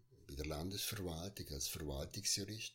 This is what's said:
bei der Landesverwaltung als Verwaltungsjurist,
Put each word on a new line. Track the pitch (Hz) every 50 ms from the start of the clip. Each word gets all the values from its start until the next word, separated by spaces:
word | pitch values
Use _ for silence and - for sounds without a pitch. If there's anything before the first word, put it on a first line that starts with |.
| - - - - - -
bei | 69
der | 69 76
Landesverwaltung | 76 76 73 82 92 98 101 - - 110 104 95 87 80 80 87 98 95 - - -
als | 73 69 - -
Verwaltungsjurist, | - 85 80 73 69 69 73 - - 107 101 - - - 101 98 107 110 - - -